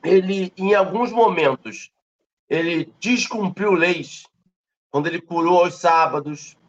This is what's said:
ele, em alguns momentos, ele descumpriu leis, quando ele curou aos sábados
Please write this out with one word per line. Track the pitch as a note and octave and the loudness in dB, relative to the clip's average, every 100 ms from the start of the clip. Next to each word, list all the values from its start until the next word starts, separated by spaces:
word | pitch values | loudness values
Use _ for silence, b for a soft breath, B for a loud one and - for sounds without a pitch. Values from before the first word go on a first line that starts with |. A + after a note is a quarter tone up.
ele, | E3+ F#3+ F#3 G3 F#3 - | 4 2 2 -4 -4 -4
em | F#3+ | 2
alguns | G3+ F#3+ G#3 B3 | 2 2 0 -2
momentos, | A3+ A3+ F3 D3 C3 A2 G2+ - _ _ _ _ _ _ | 2 2 4 0 0 -8 -16 -20 _ _ _ _ _ _
ele | D#3 E3 E3 D3+ _ | -2 -2 -4 -6 _
descumpriu | G#3+ B3 - A3+ F#3+ - G#3 | -4 -2 -2 -4 -6 -2 0
leis, | F3+ E3+ F3+ C#3 - - _ _ _ _ _ _ | 2 2 -2 -8 -16 -20 _ _ _ _ _ _
quando | C#3+ D3+ | -4 -4
ele | E3+ | -6
curou | E3 E3+ E3 F3+ | -6 -2 2 4
aos | F3 | 2
sábados | - F3 E3 D#3+ D3+ C#3+ D3 - _ | 0 2 2 2 -2 -8 -12 -14 _